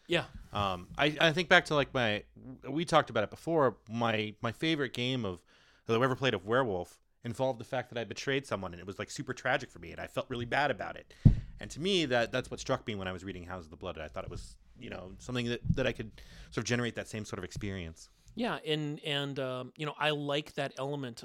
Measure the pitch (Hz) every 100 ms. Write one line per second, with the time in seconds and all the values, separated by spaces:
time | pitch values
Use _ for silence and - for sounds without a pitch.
0 | - 170 - - - 104 101 90 90 -
1 | 147 147 165 156 175 180 - 151 131 135
2 | 113 104 - - 113 127 123 143 170 156
3 | 131 113 101 - - 165 127 - - 113
4 | 117 110 107 104 117 104 160 156 127 -
5 | 123 131 104 87 _ _ _ _ - 113
6 | 131 131 135 104 95 120 127 92 87 -
7 | _ _ 120 113 131 123 120 131 123 117
8 | 104 107 - 135 - 104 92 87 92 98
9 | 104 - 131 123 127 143 - - 85 -
10 | 87 - - 120 120 127 143 92 85 -
11 | - - - - - - - - 185 190
12 | 147 123 113 127 123 120 - 127 - 101
13 | 92 92 95 90 85 92 78 82 92 80
14 | 76 92 - 87 - - - - 117 95
15 | 92 95 - 123 117 120 123 - 120 -
16 | 110 - - - - - 113 120 120 110
17 | 101 110 104 98 90 - 104 95 82 82
18 | - _ - - 233 147 156 156 147 151
19 | 156 143 143 139 131 127 127 - 151 -
20 | 151 147 143 143 147 - 139 - 135 143
21 | 127 120